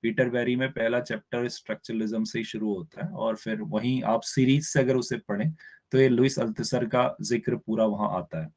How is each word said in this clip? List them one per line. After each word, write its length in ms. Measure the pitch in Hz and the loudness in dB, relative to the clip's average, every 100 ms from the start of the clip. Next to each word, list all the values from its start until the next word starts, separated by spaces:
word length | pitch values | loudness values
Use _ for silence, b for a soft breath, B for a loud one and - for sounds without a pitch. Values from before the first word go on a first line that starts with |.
Peter 280 | 113 110 123 | -4 0 0
Berry 260 | 120 120 123 | 2 0 0
में 160 | 131 | -2
पहला 280 | 120 113 120 | 0 0 0
chapter 500 | 123 110 - 120 120 | -2 -8 -4 -4 -4
structuralism 760 | - - 110 - 113 107 110 | -6 -10 -10 -6 -4 -2 -2
से 160 | 110 117 | -2 -4
ही 60 | 107 | -6
शुरू 280 | 110 107 | -4 -4
होता 320 | 95 80 - - | -4 -6 -8 -8
है, 60 | |
और 240 | - 113 110 | -4 -4 -2
फिर 260 | 113 107 | -4 -6
वहीं 420 | - 107 123 127 | -2 -2 0 0
आप 180 | 107 113 | 0 0
सीरीज 440 | - 135 131 143 143 | 0 2 4 4 2
से 140 | 143 | 0
अगर 160 | 127 131 | 2 2
उसे 220 | 120 113 | 0 -6
पढ़ें, 380 | - 101 151 156 B B - | -4 -2 -2 -4 B B 0
तो 80 | 131 | 4
ये 100 | 127 | 6
लुइस 300 | 120 131 - | 6 4 2
अल्थसर 460 | 117 110 113 123 117 | -2 -2 -2 -2 2
का 300 | 127 123 - | 2 2 0
जिक्र 340 | 104 117 120 120 | -2 0 0 -4
पूरा 300 | - 110 110 | -2 2 2
वहां 320 | 104 101 92 | 2 -2 -2
आता 260 | 85 80 | -4 -8
है। 60 | 80 | -8